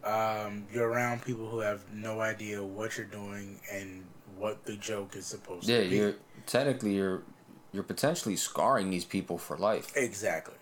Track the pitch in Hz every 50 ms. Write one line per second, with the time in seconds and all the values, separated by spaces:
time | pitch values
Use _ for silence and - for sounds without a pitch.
0 | - 104 107 110 110 110 110 107 107 104 101 104 101 - - 120 117 117 117 120
1 | 120 120 120 120 - 127 123 110 110 110 113 113 110 104 104 98 98 - 104 107
2 | 107 113 110 110 110 110 107 101 107 104 104 101 101 98 98 104 107 113 - -
3 | 110 101 104 104 101 101 101 101 101 101 101 - - - 101 98 98 95 92 92
4 | 92 90 - - - - 95 92 104 107 104 - - - 107 101 98 - 107 101
5 | 98 98 - 101 92 - - - - - 92 87 87 104 120 117 101 92 95 104
6 | 104 101 98 - - - - - - - - 120 139 143 127 - 110 104 98 98
7 | 98 95 92 87 - - - - - - - - - - - 98 92 - 101 -
8 | - 143 175 - - 113 95 - - - - 69 82 117 135 117 95 95 92 90
9 | 87 - - 98 90 - 87 85 - - 76 80 95 107 110 - - - - 143
10 | 131 113 - 95 107 95 82 80 - - - -